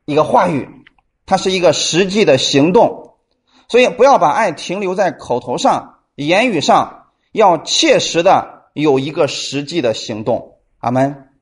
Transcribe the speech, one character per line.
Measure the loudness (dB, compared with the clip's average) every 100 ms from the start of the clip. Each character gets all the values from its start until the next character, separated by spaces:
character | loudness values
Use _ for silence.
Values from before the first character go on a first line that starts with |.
一 | -4
个 | -2
话 | 2 2 0
语， | -4 -8 -16 _ _ _ _ -4
它 | -2
是 | -2
一 | 2
个 | 2
实 | 2 0 0 0
际 | 2
的 | 2 2
行 | 2 2 2
动。 | 4 2 -2 -18 _ _ _ _ _ -2
所 | 2
以 | 2
不 | 2
要 | 4 4
把 | 2
爱 | 0 -2
停 | -4 -10 -8
留 | -6
在 | -2 -4
口 | -4 -6 -6
头 | -6 -2
上、 | -2 -2 -6 _ _
言 | -8 -2 0 0
语 | -2
上， | 2 2 0 -8 _ _ _
要 | 2 2 2
切 | -2 -2 2 2
实 | 0 0
的 | 2 2 0 -14 _
有 | -4 0 0
一 | -2
个 | -2 -2
实 | -4 -8 -8
际 | -6 -4
的 | -4
行 | -4 -8 -8
动。 | -4 -4 -6 _ _ _
阿 | -4
们。 | -2 -2 -6 _ _